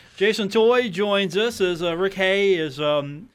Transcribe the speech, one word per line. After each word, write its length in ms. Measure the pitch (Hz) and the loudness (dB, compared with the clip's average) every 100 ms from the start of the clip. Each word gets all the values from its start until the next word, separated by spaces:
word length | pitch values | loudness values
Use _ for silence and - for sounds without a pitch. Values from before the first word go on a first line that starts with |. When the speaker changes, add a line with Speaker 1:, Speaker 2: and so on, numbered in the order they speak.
| - | -16
Speaker 1:
<laughs> 100 | - | -2
Speaker 2:
Jason 320 | 196 214 196 | -2 0 -2
Toy 400 | 226 226 247 247 | 2 4 4 2
joins 480 | 170 208 196 190 175 | -2 0 0 0 0
us 240 | 233 226 | -2 0
as, 220 | 185 170 | -2 0
uh, 140 | 170 170 | -2 0
Rick 180 | 190 | -2
Hay 400 | 196 185 196 196 180 | 0 0 2 2 2
has, 200 | 156 131 | -2 -4
um, 480 | 147 147 143 147 214 | -2 0 -2 -10 -18